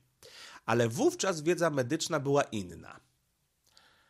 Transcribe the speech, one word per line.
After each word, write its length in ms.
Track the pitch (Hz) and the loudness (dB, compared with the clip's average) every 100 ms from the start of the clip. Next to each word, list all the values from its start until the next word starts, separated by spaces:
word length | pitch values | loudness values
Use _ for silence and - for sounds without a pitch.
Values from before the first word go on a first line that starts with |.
| _ _ - - - - - | _ _ -20 -20 -20 -8 0
Ale 240 | 117 117 | 2 2
wówczas 520 | 131 320 359 196 160 | 2 0 2 -2 -2
wiedza 280 | 151 170 165 | 0 2 2
medyczna 500 | 143 120 160 - 156 | 2 0 -2 -2 -2
była 240 | 139 143 | 2 2
inna. 560 | - 110 90 80 - - _ _ _ _ _ _ _ _ _ _ | 2 -4 -8 -12 -18 -20 _ _ _ _ _ _ _ _ _ _